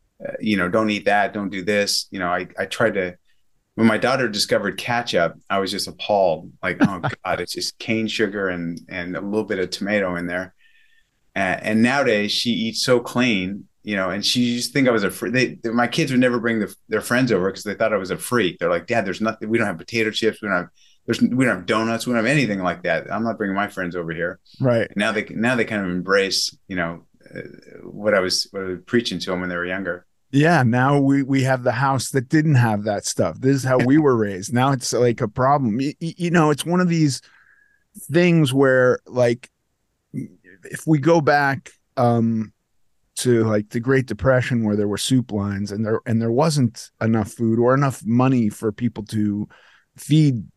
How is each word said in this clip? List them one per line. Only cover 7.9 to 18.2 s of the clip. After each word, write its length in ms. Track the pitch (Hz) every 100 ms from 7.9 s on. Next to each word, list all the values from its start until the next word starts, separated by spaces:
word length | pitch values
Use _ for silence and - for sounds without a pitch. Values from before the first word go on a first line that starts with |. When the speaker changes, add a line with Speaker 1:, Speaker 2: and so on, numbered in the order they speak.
| 113 107
Speaker 1:
sugar 420 | - 104 104 95
and, 300 | 87 85 85 -
and 280 | 92 87 85
a 40 |
little 220 | 101 107
bit 160 | 101 95
of 100 | 90
tomato 460 | - 98 104 92 87
in 120 | 87
there." 260 | 90 92 _ _ _ _ _ _ _ _ 98
Uh, 220 | 92 87
and 200 | 107 110
nowadays 500 | 120 143 127 104 104
she 200 | - 120
eats 320 | 101 113 -
so 160 | - 123
clean, 680 | - 120 123 98 92 101 - _
you 140 | 107 101
know, 160 | 92
and 140 | 101 -
she 160 | 123
used 280 | 120 120 120
to 40 |
think 140 | 143 127
I 40 |
was 120 | 113
a 80 | 98
fre-, 180 | - 95
they, 260 | 127 117 76
they, 160 | 117
my 160 | 120 120
kids 240 | 160 147
would 100 | 127
never 180 | 127 120
bring 200 | 117 113
the, 140 | 98 - -
their 140 | 107
friends 300 | - 123 127
over 200 | 95 95
'cause 120 | -
they 100 | 104
thought 200 | 95 110
I 40 | -
was 140 | 92
a 60 |
freak. 420 | 82